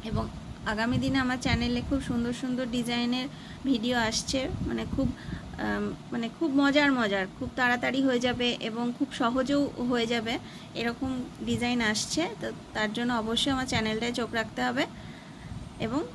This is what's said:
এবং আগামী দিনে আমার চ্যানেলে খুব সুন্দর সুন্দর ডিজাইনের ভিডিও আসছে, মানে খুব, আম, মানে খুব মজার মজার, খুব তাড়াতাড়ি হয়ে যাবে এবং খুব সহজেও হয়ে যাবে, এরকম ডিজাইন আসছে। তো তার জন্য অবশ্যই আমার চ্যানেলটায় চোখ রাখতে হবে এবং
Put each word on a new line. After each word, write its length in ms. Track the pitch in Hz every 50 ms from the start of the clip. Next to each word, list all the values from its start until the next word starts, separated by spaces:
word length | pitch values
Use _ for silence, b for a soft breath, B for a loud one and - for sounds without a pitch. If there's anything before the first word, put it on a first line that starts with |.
| -
এবং 200 | 220 220 220 220 214 - - - - - - -
আগামী 300 | 214 220 214 220 233 254 247
দিনে 200 | 240 269 269 269
আমার 180 | 262 247 254 247
চ্যানেলে 400 | - 262 233 226 240 240 240 240 247
খুব 180 | - 285 269 269
সুন্দর 320 | - 254 240 233 240 247
সুন্দর 320 | 240 - 254 247 240 254
ডিজাইনের 600 | 233 226 247 240 233 240 240 240 240 240 254 254 277 B B B B B B B
ভিডিও 320 | 277 277 226 214 240 247 240
আসছে, 420 | 226 220 - - - - - 269 262 320 381 - -
মানে 160 | 285 247 226 226
খুব, 220 | 220 - - 269 247 - B B B B B B B -
আম, 280 | - - 214 208 208 - 104 - - - -
মানে 160 | - 240 233 226
খুব 220 | 233 - 330 320 269
মজার 360 | 277 277 277 269 294 294 285 269
মজার, 320 | 247 233 208 196 196 190 185 -
খুব 140 | - 262 247 -
তাড়াতাড়ি 440 | - 254 240 247 247 254 262 247 269 269
হয়ে 180 | 269 254 247
যাবে 280 | 240 247 247 247 240 240 233 -
এবং 240 | - 233 220 233 240 240 240
খুব 160 | - 285 277 -
সহজেও 500 | - 262 233 240 262 262 247 285 285 285 254 - - 247 247
হয়ে 180 | 254 240 233
যাবে, 280 | 220 240 240 214 226 240 277 B B B B B B B
এরকম 360 | - 233 233 233 - 269 262 262 254 247 - - - 220
ডিজাইন 320 | 220 240 220 240 240 247 240 233
আসছে। 400 | 214 214 214 - - - - 330 392 453 -
তো 80 | - 226 - - - - -
তার 180 | 220 214 214 214
জন্য 180 | 226 240 240 247
অবশ্যই 360 | 233 214 220 226 233 - 294 277
আমার 160 | 262 262 254
চ্যানেলটায় 460 | 254 233 220 220 220 220 233 240 240
চোখ 160 | - 233 214 -
রাখতে 260 | 233 220 214 - - 247
হবে 220 | 247 240 262 311 - B B B B B B B B B B B B B B B - - -
এবং 200 | - 220 233 285 349 494 -